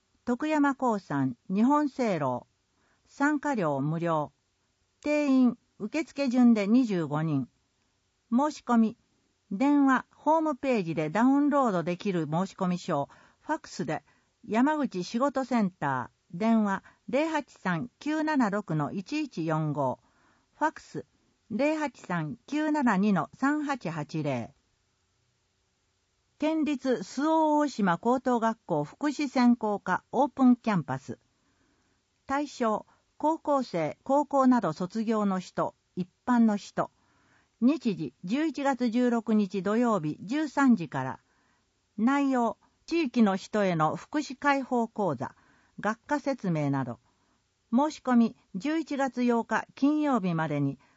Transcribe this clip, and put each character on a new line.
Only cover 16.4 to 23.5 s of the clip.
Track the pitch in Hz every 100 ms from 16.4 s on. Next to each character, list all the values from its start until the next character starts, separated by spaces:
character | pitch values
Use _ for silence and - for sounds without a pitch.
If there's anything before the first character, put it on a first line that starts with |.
| 220 226
話、 | 208 190 - _ -
零 | 254 320
八 | 311 -
三 | - 190 170 240 _
九 | 294 311
七 | 311 302 220
六 | 202 - 156
の | 143
一 | 190 - 302
一 | 294 - 160
四 | 156 156
五、 | 147 135 110 _ _ _ _ _ _
フ | 302
ァ |
ッ |
ク | -
ス、 | - 151 - _ _ _ _
零 | 214 294 311
八 | 294 -
三 | - 175 151 - -
九 | 294 311
七 | 302 247 185
二 | 214
の | 185 147
三 | - 269